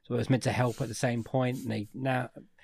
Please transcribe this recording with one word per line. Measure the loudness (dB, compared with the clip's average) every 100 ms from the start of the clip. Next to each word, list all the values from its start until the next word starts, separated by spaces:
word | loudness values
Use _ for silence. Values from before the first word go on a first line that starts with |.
so | -4
it | 0
was | 4
meant | 2
to | 2
help | 2 2 0
at | -4
the |
same | -2 0 0
point. | 0 0 0 0
And | -2
they | -4 -4
now, | -4 -2 0 -2 -8 -20 _